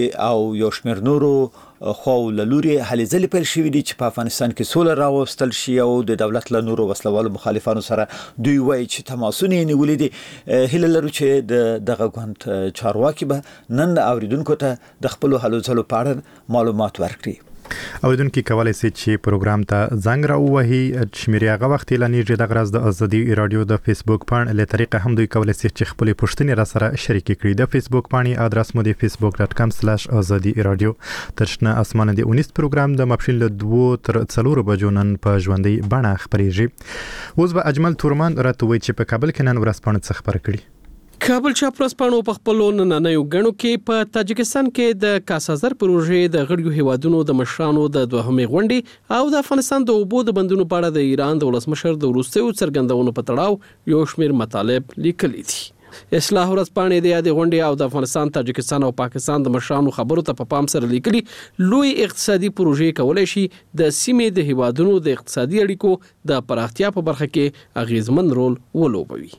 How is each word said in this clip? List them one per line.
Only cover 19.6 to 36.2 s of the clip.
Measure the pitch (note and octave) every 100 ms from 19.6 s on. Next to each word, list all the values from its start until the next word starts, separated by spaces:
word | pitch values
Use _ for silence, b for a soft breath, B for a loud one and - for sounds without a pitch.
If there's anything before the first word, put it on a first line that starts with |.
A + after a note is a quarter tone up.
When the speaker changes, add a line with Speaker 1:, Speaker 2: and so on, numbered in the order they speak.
| G2+
Speaker 2:
ته | G#2 G#2+ A2+
زنګ | G2+ C3 D3
راووهي. | C#3+ C#3+ C#3 A#2+ C3 C3 B2+ G#2 -
شمیرې | - G#2+ A2
هغه | G#2+ C3
وخت | C#3+ -
اعلانیږي. | B2 A#2+ A#2+ A2 A2+
دغه | A2+ A2+
راز | G#2+
د | A2 A2+
ازادي | F#2 G#2+ A2 A#2 G#2+
راډیو | G#2 G#2+ G#2
د | G#2+ -
فیسبوک | G#2 - G#2+ -
پاڼې | A#2+ A#2 G#2+
له | G#2
طریقه | A2 A#2 A2 G#2+
هم | A2+
دوی | A2 A2+
کولی | G#2+ G#2
سي | A2
چې | - G#2
خپلې | - A2 G#2
پوښتنې | A2 - C#3+ A2+
را | A2
سره | A2 A2 C3+
شریکې | - G#2 - G2+
کړي. | G2+ G2+
د | B2+
فیسبوک | C3+ - B2 -
پاڼې | C3 B2 A#2+
آدرس | A2+ G#2+ A2 A#2
مو | G#2+
د | G#2
فیسبوک | G#2+ - G#2 -
ډاټ | G2+ -
کم | A2+ -
سلاش | G#2+ G#2 - A2
ازادي | F#2 G2+ G2 A2 G2+
راډیو. | F#2+ G#2+ A2 B B B -
تر | A2
شنه | - A2+ A2+
اسمانه | A2 A2 G#2+ G2+
د | A2+
اونیز | A#2 - -
پروګرام | D3+ C#3 C#3 C3+
د | B2
ماپښین | A#2 - B2
له | A#2 G2+
دوو | G#2+ A#2 B2 B2 -
تر | A2+ A2+ -
څلورو | A#2+ D3 G#2
بجو | G2 G2+ G2+
نن | G2+ G2 G#2+
په | G2+ F#2
ژوندۍ | F#2+ G2 G#2+ G2+
بڼه | B2 A2+ F#2+